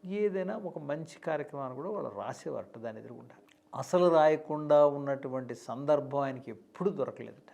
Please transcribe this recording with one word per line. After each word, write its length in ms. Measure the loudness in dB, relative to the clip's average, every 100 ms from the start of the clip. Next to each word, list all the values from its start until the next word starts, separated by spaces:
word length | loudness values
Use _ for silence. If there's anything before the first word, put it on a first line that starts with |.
ఏదైనా 520 | -8 -2 -2 0 -4 -6
ఒక 220 | -8 -10
మంచి 380 | -6 -6 -6 -10 -4
కార్యక్రమాన్ని 500 | -4 -4 -8 -8 -8
కూడా 120 | -8
వాళ్ళు 240 | -6 -6 -6
రాసేవారట 640 | -8 -8 -8 -8 -10 -12
దాని 200 | -12 -12
ఎదురుగుండా. 380 | -14 -16 -18 -20 _ _ _
అసలు 320 | -10 0 4 6
రాయకుండా 760 | 8 6 6 0 -6 4 8 8
ఉన్నటువంటి 680 | 4 -4 -4 -4 -8 -8
సందర్భం 640 | -12 -10 -8 2 2 2 -2
ఆయనకి 320 | -2 -6 -12
ఎప్పుడూ 400 | -16 _ -4 -4
దొరకలేదట. 600 | -2 -6 -6 -14 -16 -20